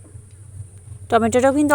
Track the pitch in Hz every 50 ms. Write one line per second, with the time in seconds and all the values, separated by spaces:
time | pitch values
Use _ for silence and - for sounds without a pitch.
0 | - - - - - - - - - - - - - - - - - - - -
1 | - - - 226 220 233 214 247 240 269 262 294 302 285